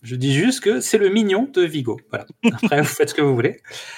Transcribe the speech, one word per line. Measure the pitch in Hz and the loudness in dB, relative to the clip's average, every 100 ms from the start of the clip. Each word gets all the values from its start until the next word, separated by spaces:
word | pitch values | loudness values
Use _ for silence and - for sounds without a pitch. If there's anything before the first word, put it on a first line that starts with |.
Je | 117 123 | -12 -4
dis | 135 | 0
juste | 135 220 262 | 2 2 0
que | 202 247 | 0 -2
c'est | - 214 | 0 2
le | 196 | 4
mignon | 208 208 190 269 | 2 2 0 0
de | - | 0
Vigo. | 175 156 123 101 - | 0 0 -4 -6 -10
Voilà. | - - - 233 | -12 -12 -2 -2
Après, | - 233 143 | 0 0 2
<laughs> | |
vous | - | 0
faites | - 147 | 0 -2
ce | |
que | - | 2
vous | 143 127 | 2 2
voulez. | 117 - - - - | 0 -4 -12 -16 -16